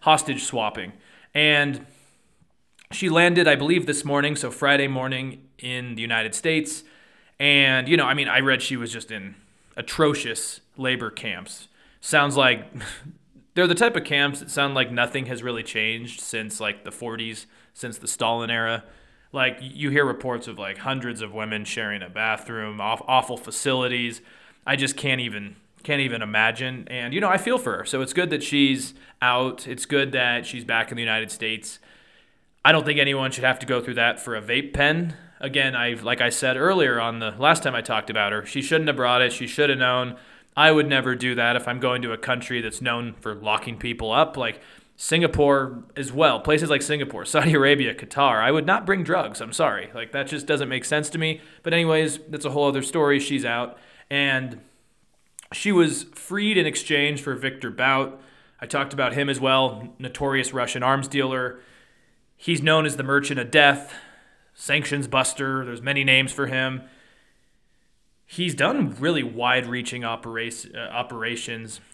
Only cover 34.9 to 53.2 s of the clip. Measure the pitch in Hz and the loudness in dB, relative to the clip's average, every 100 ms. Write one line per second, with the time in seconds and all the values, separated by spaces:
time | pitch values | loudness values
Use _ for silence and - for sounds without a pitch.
34.9 | 165 170 - - - 139 139 135 123 120 | 2 -2 -6 -16 -10 -4 0 0 0 -2
35.9 | 113 117 123 120 - 131 131 170 185 135 | -2 -2 0 0 2 0 2 2 4 4
36.9 | 117 117 113 110 104 147 160 139 120 117 | 2 0 -2 -6 2 4 4 2 -2 -2
37.9 | 110 - 110 101 107 - 139 135 160 151 | -2 -2 0 0 0 -4 -6 0 0 2
38.9 | 135 123 123 123 - 120 - 147 127 127 | 0 2 4 2 0 -4 0 2 2 2
39.9 | 127 123 - - - _ 143 156 151 147 | 2 -2 -8 -20 -20 _ 4 6 6 4
40.9 | 131 127 123 127 123 120 120 123 123 127 | 2 0 -2 0 2 2 2 -2 -2 0
41.9 | 123 120 113 - 123 - 123 113 - 127 | -2 -4 -4 -4 -4 -4 -6 -6 -6 -4
42.9 | 120 120 - 110 104 107 110 127 113 120 | -4 -6 -10 -10 -6 -2 -2 -4 -8 -8
43.9 | 117 110 123 156 139 113 107 - - _ | -6 0 2 2 0 -6 -6 -14 -20 _
44.9 | - - 165 165 151 143 139 131 120 - | -10 -2 2 2 4 4 4 0 -8 -14
45.9 | 143 123 131 156 113 147 151 156 139 - | -10 -4 2 4 4 2 2 4 0 0
46.9 | 151 147 98 - 151 156 143 139 143 117 | -2 -4 -6 0 2 6 6 6 6 2
47.9 | - - 139 139 110 120 156 151 220 190 | -4 -4 2 4 4 4 4 2 2 2
48.9 | 190 151 180 110 - 113 139 147 101 98 | 0 0 0 -2 -6 -6 0 0 0 -6
49.9 | 117 117 139 139 135 - 143 131 131 - | -10 -8 -6 -6 -4 0 0 0 -4 -2
50.9 | 151 151 165 160 156 - - 170 170 165 | -2 -2 -2 -2 -4 -12 -10 0 2 4
51.9 | 156 156 - - 147 143 143 143 135 131 | 4 2 -2 -10 -8 -2 0 2 0 -2
52.9 | 165 143 139 | 2 4 4